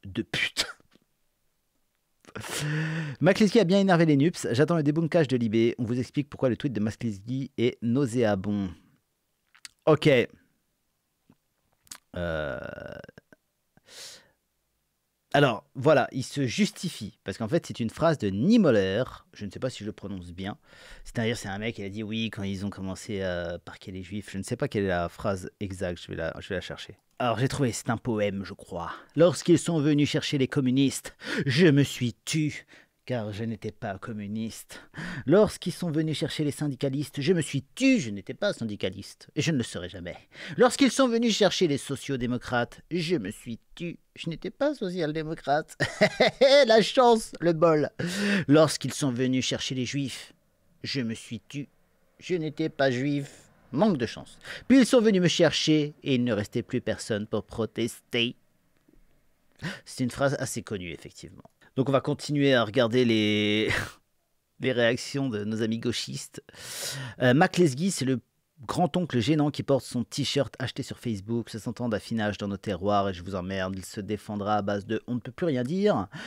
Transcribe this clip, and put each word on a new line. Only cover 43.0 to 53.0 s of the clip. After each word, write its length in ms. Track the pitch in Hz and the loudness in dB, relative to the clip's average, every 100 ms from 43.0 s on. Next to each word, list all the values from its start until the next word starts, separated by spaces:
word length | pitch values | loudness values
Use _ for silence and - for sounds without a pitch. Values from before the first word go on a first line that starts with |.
| 160 170 | -2 -2
me 160 | 95 | -2
suis 280 | - - 113 _ - | -10 -12 -14 _ -12
tu, 220 | 127 - _ - | -12 -12 _ -12
je 120 | - | -10
n'étais 220 | 156 190 | -8 -10
pas 240 | - 285 294 | -2 -2 -2
social-démocrate. 1000 | 190 180 151 156 156 160 - 147 - - - - - 807 | -6 -2 -4 -4 -6 -8 0 0 0 -8 -8 2 2 4
<laughs> 460 | 233 - 277 285 240 | 2 6 8 8 8
La 140 | 220 | 6
chance, 500 | - - 247 220 - - | 6 6 6 6 2 -2
le 140 | 165 | 0
bol. 360 | 160 170 156 135 - 175 190 202 202 135 | 4 4 4 2 -4 -6 -2 0 0 6
Lorsqu'ils 440 | 151 151 - 135 | 6 6 2 -6
sont 180 | - 139 | -2 -2
venus 340 | 120 127 127 - | 0 0 0 0
chercher 280 | 120 - | -4 -4
les 120 | 131 117 | -4 -4
juifs, 480 | 143 135 - - _ _ _ _ _ | -4 -6 -8 -16 _ _ _ _ _
je 160 | - 143 | -8 -4
me 140 | 117 | -4
suis 280 | 113 - 113 - | -6 -10 -14 -12
tu, 220 | 143 - _ _ _ _ _ | -12 -12 _ _ _ _ _
je 160 | - 180 | -6 -4
n'étais 320 | 156 143 160 | -4 -4 -4
pas 240 | - 135 | 0 0
juif. 400 | 123 | 2